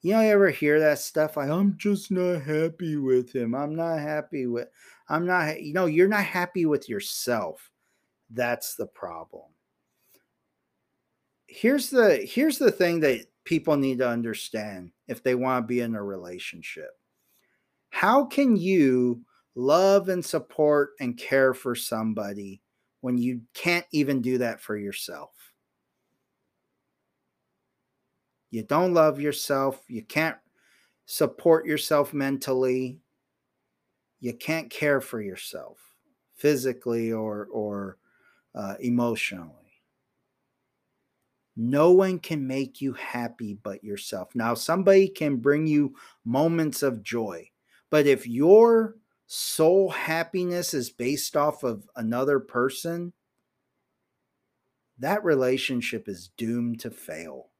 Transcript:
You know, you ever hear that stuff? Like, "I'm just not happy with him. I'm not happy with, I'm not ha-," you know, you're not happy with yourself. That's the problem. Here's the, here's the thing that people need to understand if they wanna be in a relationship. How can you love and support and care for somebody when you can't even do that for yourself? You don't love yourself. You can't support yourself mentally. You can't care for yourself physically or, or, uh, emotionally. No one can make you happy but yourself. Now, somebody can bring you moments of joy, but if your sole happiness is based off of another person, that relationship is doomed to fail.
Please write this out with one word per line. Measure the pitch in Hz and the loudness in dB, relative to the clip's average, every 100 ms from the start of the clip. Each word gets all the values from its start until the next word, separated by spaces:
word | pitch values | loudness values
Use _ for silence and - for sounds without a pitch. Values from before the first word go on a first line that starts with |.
You | 165 | 2
know, | 220 | 2
you | 220 | 6
ever | 208 196 | 6 4
hear | - 147 151 | 4 4 6
that | 156 147 | 4 2
stuff? | - - 156 151 | -2 0 0 0
Like, | 139 | -2
"I'm | 160 202 165 | 2 0 0
just | 202 202 - | -2 -2 -2
not | 185 180 175 | -2 0 -2
happy | 143 151 165 160 170 151 | -2 -2 -2 -4 -6 -4
with | 135 127 123 131 | 2 2 2 -4
him. | 113 127 | -4 -4
I'm | 147 156 | -4 -4
not | 165 160 | -4 -4
happy | 147 151 151 151 123 | -4 -6 -6 -6 -4
with, | 117 120 _ - - _ | -4 -6 _ -20 -20 _
I'm | 156 175 | -2 0
not | 180 156 | 0 0
ha-," | 156 | -4
you | 156 | -6
know, | 160 180 | 0 0
you're | 156 190 | 4 4
not | 208 | 4
happy | 190 185 175 180 160 | 0 -2 -4 -2 0
with | 147 131 | 0 -2
yourself. | 107 - - - 117 90 - - _ _ _ _ _ _ | -8 -6 -8 -2 -2 -2 -10 -20 _ _ _ _ _ _
That's | 117 120 120 - - | -4 -2 -2 -6 -10
the | 101 | -10
problem. | _ 92 82 82 - 71 _ _ _ _ _ _ _ _ _ _ _ _ _ _ _ _ _ _ _ _ | _ -14 -12 -16 -20 -20 _ _ _ _ _ _ _ _ _ _ _ _ _ _ _ _ _ _ _ _
Here's | - 220 277 - | -2 0 0 0
the, | 262 220 143 | 4 4 4
here's | 98 - 311 269 | 0 0 0 4
the | 254 | 2
thing | - 175 170 | 4 0 2
that | 151 120 - _ - | 2 0 -4 _ -4
people | 165 147 147 | -2 0 0
need | 135 127 | 0 0
to | 127 | 0
understand | 117 117 107 - 113 107 95 90 _ _ | 0 -4 -6 -8 -8 -10 -12 -16 _ _
if | 117 | -6
they | 131 127 | -2 0
wanna | 131 127 113 | 0 -2 -2
be | 123 | -4
in | 120 110 | -2 -6
a | |
relationship. | 101 95 87 90 - 85 80 - 76 - _ _ _ _ _ _ _ _ _ | -6 -10 -12 -14 -14 -14 -16 -14 -16 -18 _ _ _ _ _ _ _ _ _
How | - 185 262 277 | -2 4 4 2
can | - 277 214 | 2 2 4
you | 175 190 139 127 123 117 - _ _ - | 4 4 4 4 2 -2 -8 _ _ -4
love | 127 160 196 196 185 | 2 4 6 4 2
and | 180 | -4
support | 165 165 - - 151 147 143 _ | -2 -6 -6 0 4 4 0 _
and | 127 120 | -8 -8
care | - 135 131 | -2 2 4
for | 127 131 | 2 -4
somebody | 120 - 110 110 107 101 101 101 98 _ _ _ _ | -6 -4 -4 -2 -4 -6 -10 -12 -16 _ _ _ _
when | 127 123 | -4 -2
you | 120 123 113 | -2 -4 -10
can't | - 175 175 175 | -6 -2 -2 -2
even | 151 139 139 | -2 0 0
do | 123 127 | 0 -2
that | 123 110 | -2 -4
for | - 104 | -8 -8
yourself? | 101 98 - 87 - _ - _ _ _ _ _ _ _ _ _ _ _ _ _ _ _ _ _ _ _ _ _ _ _ _ _ _ _ _ _ _ | -6 -10 -12 -14 -16 _ -20 _ _ _ _ _ _ _ _ _ _ _ _ _ _ _ _ _ _ _ _ _ _ _ _ _ _ _ _ _ _
You | 113 | -10
don't | 107 147 180 | -2 0 2
love | 170 156 143 | 4 4 2
yourself. | 147 143 - 139 135 131 _ | -4 -4 -2 -2 -2 -4 _
You | 120 | -14
can't | 107 151 160 123 _ _ _ _ _ _ _ | -6 -4 -4 -6 _ _ _ _ _ _ _
support | - 151 - 175 160 160 | -2 -2 2 4 4 4
yourself | 151 - 151 143 | -4 0 0 0
mentally. | 147 139 139 135 131 131 127 127 147 _ _ _ _ _ _ _ _ _ _ _ _ | -2 -4 -4 -2 0 0 0 -4 -10 _ _ _ _ _ _ _ _ _ _ _ _
You | 123 | -10
can't | 117 - 160 156 | -10 -6 -6 -6
care | - 147 139 | -4 0 0
for | - 117 | -2 -10
yourself | 101 92 - - 65 - _ _ _ _ _ _ | -10 -10 -14 -14 -16 -20 _ _ _ _ _ _
physically | 147 143 131 123 - 117 113 | 0 2 0 -4 -4 -2 -2
or, | 113 110 104 101 | -2 -4 -8 -8
or, | 113 107 101 98 92 _ _ _ _ _ | -6 -6 -6 -10 -14 _ _ _ _ _
uh, | - 101 95 | -12 -10 -8
emotionally. | 123 120 120 110 - 92 82 - _ _ _ _ _ _ _ _ _ _ _ _ _ _ _ _ _ _ _ - | -2 0 0 -2 -6 -8 -16 -20 _ _ _ _ _ _ _ _ _ _ _ _ _ _ _ _ _ _ _ -6
No | 113 143 160 | -2 2 6
one | 180 190 180 | 6 6 -2
can | - 156 131 | -4 -6 -4
make | 135 135 - | -4 -6 -6
you | 135 | -8
happy | 131 - 120 120 120 110 101 | -8 -10 -6 -8 -8 -12 -10
but | - 98 | -10 -12
yourself. | 107 101 - 98 92 123 | -10 -12 -8 -10 -8 -4
Now, | 113 | -2
somebody | 117 - 170 190 196 196 | -2 -2 2 6 6 6
can | 190 151 135 | 0 -2 0
bring | 123 147 156 | 2 2 2
you | 147 143 - - _ | 2 2 -4 -20 _
moments | 113 123 160 165 156 127 | -4 0 2 2 -2 0
of | 139 120 | -2 -2
joy, | 98 117 107 85 - _ _ _ _ | -6 -6 -6 -8 -16 _ _ _ _
but | 151 143 | 2 4
if | 131 120 | 2 0
your | 117 151 208 233 226 220 - _ _ _ | 0 8 10 10 6 2 -6 _ _ _
sole | - - - 160 185 190 | -8 -6 2 4 4 2
happiness | - - 160 165 185 180 175 170 | -2 -4 -4 -2 -4 -4 -4 -4
is | 151 120 | -4 -6
based | _ 123 143 - 151 | _ -4 -4 -2 0
off | 147 151 | 0 0
of | 127 110 - - | -6 -6 -12 -8
another | 113 120 135 143 | -4 -2 0 0
person, | 135 123 127 135 170 170 175 - _ _ _ _ _ _ _ _ _ _ _ _ _ _ _ _ _ _ | 0 -2 -2 -2 -8 -8 -10 -14 _ _ _ _ _ _ _ _ _ _ _ _ _ _ _ _ _ _
that | 131 202 | -2 0
relationship | 190 143 127 131 - 127 120 113 - | 2 2 2 0 -2 -4 -4 -8 -10
is | 92 85 - | -14 -14 -8
doomed | 113 120 120 117 | -4 -2 -4 -6
to | 120 | -10
fail. | - - 80 85 65 - _ | -14 -14 -14 -12 -16 -20 _